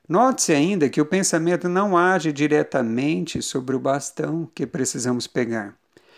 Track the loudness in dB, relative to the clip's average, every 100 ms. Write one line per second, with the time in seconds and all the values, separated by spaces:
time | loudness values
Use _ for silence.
0 | -2 2 2 2 2 2 2 2 2 2
1 | 0 0 0 0 0 0 0 0 2 2
2 | 4 2 0 0 2 2 2 0 0 0
3 | 0 -2 -4 -6 -4 -6 -4 -2 0 -2
4 | -4 -6 -4 -4 -6 -6 -6 -2 -4 -2
5 | -2 -2 -4 -4 -2 -4 -6 -14 _ _
6 | _